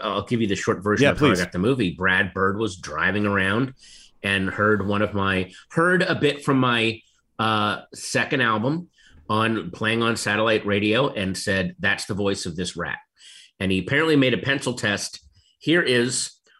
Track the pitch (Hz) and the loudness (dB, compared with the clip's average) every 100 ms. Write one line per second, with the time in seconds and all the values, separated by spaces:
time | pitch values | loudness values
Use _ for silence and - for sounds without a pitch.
0 | 107 98 98 117 107 95 - 92 98 104 | -4 -4 -2 -2 0 0 -2 -2 0 2
1 | 139 90 143 90 87 90 107 135 92 78 | 2 4 2 2 0 0 0 0 -2 0
2 | 92 92 98 95 95 98 110 92 - 76 | 0 2 0 0 -2 0 -6 -6 -10 -4
3 | 90 101 104 98 95 107 131 - - - | -2 0 0 0 2 0 -2 -6 -20 -20
4 | - - 101 98 95 - 104 107 98 101 | -20 -6 -2 0 0 0 2 2 0 0
5 | 104 101 98 92 90 - - - 175 180 | 0 0 0 0 -2 -10 -6 0 2 2
6 | 180 151 143 - - 135 127 120 113 110 | 0 2 0 0 0 2 4 2 0 -2
7 | _ _ _ - 110 110 104 95 - - | _ _ _ -4 0 2 0 -2 -8 -14
8 | - 127 110 135 117 110 120 165 175 _ | -4 -2 0 0 2 2 0 -4 -8 _
9 | - - - 107 113 110 87 - 110 113 | -20 -14 -2 0 2 0 -4 -4 0 2
10 | 117 110 104 104 113 107 101 104 104 113 | 0 0 0 2 2 2 2 2 2 2
11 | 139 - 95 90 - 95 90 - 98 98 | 0 -2 -4 -4 -2 0 -2 -2 -2 -2
12 | - 101 101 98 92 80 87 82 80 - | -4 -2 -2 -2 -6 -6 -6 -6 -8 -8
13 | _ _ - - - - 95 95 90 143 | _ _ -20 -20 -18 -6 0 0 0 0
14 | 160 147 131 107 131 139 131 120 104 101 | 4 4 4 2 -2 -2 -4 -4 -2 -2
15 | - - - _ _ _ - 175 131 123 | -6 -12 -20 _ _ _ 0 2 4 2
16 | 120 127 - - _ | 2 -2 -6 -12 _